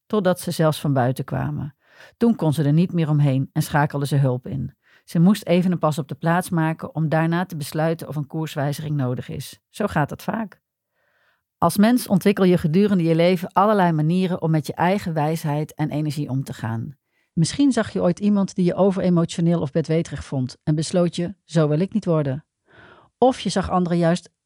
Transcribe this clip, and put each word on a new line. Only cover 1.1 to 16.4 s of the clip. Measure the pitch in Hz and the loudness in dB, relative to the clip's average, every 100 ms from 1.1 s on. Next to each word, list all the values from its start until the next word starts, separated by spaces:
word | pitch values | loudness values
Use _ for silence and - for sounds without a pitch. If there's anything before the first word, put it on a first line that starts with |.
| 131 | -2
kwamen. | 143 - 135 147 147 - _ _ - _ | -6 -6 -4 -6 -8 -12 _ _ -20 _
Toen | 233 226 | 0 2
kon | 160 | 0
ze | 147 | 2
er | 143 | 2
niet | 151 180 | 2 2
meer | 170 156 | 0 0
omheen | 151 143 131 135 | 2 2 2 -2
en | - | -4
schakelde | 156 156 143 143 139 | -2 0 0 -2 -2
ze | 143 | 2
hulp | 135 123 - | 2 0 -6
in. | 139 131 - _ _ | -8 -8 -12 _ _
Ze | - 180 | -6 2
moest | 170 208 - | 4 4 2
even | 175 180 | 2 2
een | 170 | 0
pas | 156 151 | 0 -2
op | 143 | -6
de | |
plaats | 147 160 170 180 | -4 -2 0 0
maken | 170 160 160 - | 0 0 -2 -8
om | - 160 | -4 0
daarna | 160 165 170 | 0 0 0
te | 185 160 | -4 -8
besluiten | 147 160 160 165 - | -6 -2 -2 -2 -6
of | 151 | -8
een | 143 | -8
koerswijziging | 160 156 - 143 143 151 147 | -6 -6 -4 -4 -4 -4 -2
nodig | 127 127 - | -2 -4 -8
is. | 156 131 - _ | -12 -12 -18 _
Zo | - - | -6 -4
gaat | - 147 | -2 -2
het | - | -4
vaak. | - 208 214 - _ _ _ _ _ _ _ _ _ _ | -8 -6 -8 -12 _ _ _ _ _ _ _ _ _ _
Als | 170 - | 0 4
mens | 208 247 - | 4 4 2
ontwikkel | 190 202 202 | 2 2 4
je | 190 175 | 4 4
gedurende | 165 165 202 196 | 2 2 4 2
je | 165 | 2
leven | 160 170 185 180 | 4 4 2 0
allerlei | - 202 208 180 | 2 4 4 2
manieren | 160 151 180 185 180 | 2 2 0 0 -2
om | 160 | 0
met | 160 - | 0 -2
je | |
eigen | - 170 202 185 | -2 0 0 -2
wijsheid | 160 147 165 156 147 151 | -2 -2 -2 -4 -4 -6
en | - 156 | -6 -4
energie | 147 151 147 147 | -2 -4 -4 -4
om | 131 | -4